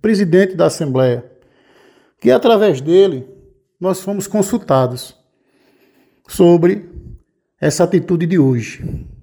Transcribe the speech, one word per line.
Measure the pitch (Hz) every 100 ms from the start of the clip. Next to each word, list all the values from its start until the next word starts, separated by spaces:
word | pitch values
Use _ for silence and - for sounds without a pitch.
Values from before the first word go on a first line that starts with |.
presidente | 214 214 190 185 196
da | 185 160
Assembleia, | - 147 131 127 120 - _ _ _ _ _ _ _ _ _
que | 233
através | 254 233 220 208 139
dele | 143 180 196 135 127 - _ _ _ _
nós | 180 185
fomos | - 202 190
consultados | 214 196 233 - 135 127 123 - _ _ _ _ _ _ _ _ _ _ _ _
sobre | - 175 175 175 202 - - - - _ _ _ _
essa | 151 147
atitude | 175 180 - 170 170
de | 180
hoje. | 135 123 107 - - - - -